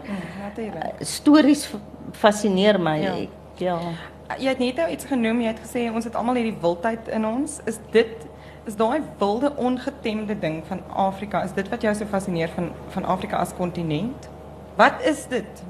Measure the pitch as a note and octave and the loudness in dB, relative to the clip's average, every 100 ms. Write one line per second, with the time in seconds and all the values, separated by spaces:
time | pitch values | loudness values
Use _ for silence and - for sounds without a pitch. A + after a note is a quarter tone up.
0 | - G3+ E3+ F#3 G3+ G#3 A3 E3+ - - | -6 -8 -8 -8 -10 -6 -6 -6 -6 -6
1 | - - - D4 C4+ D4 - G#3 - - | -6 0 8 8 8 6 2 -10 -12 -14
2 | - - A3 G#3 A3 F#3 G#3 G3+ E3 D#3 | -14 4 4 6 4 6 6 6 4 2
3 | F#3+ F3+ G2+ - - - F3+ E3+ E3+ E3 | 0 -2 -6 -10 -16 -4 -2 0 -2 -8
4 | - - - - C4 B3+ B3 B3+ A3 - | -12 -14 -10 -2 0 2 0 2 0 -2
5 | - C4+ A3+ A#3 A3+ A3 - B3 A#3 A3+ | -2 2 2 2 0 -2 -4 -2 0 -2
6 | A3+ - A3+ B3 A3+ F3 E3 F3 A3+ A3+ | -2 -2 2 2 2 2 2 2 0 -2
7 | A3+ A3 A3 A#3 D4 - - A3+ - G#3+ | -2 -2 0 0 -2 -4 -6 -6 2 4
8 | A#3 - - - - - - G3+ A3+ D4 | 4 0 -14 -16 -18 -14 -8 0 2 2
9 | - - G3+ G#3+ C#4+ D4 B3 B3+ C#4 - | -2 0 2 2 0 2 0 0 -4 -4
10 | A#3 G#3+ G#3 G#3 E3 D#3+ D#3+ F#3 - - | -4 -2 -2 -2 -2 -4 -4 -8 -4 0
11 | G3 F#3+ G#3 F3 F#3 F#3+ G3 A#3+ A3+ G#3 | 0 0 -2 -2 -2 -2 -4 0 0 0
12 | G#3 G3 F#3+ E3+ E3+ - E3 - - - | 0 -2 0 0 0 -2 -4 -6 -8 -4
13 | - F#3 G3 - F#3 - F3+ F3 E3+ D3+ | 0 0 0 -2 -2 -2 -4 -2 0 0
14 | A3 - - - - - - - A#3 C#4+ | -2 -6 -12 -16 -16 -16 -4 6 6 6
15 | - D4 - B3 G#3 - F3+ | 0 0 -2 -4 -4 -10 -6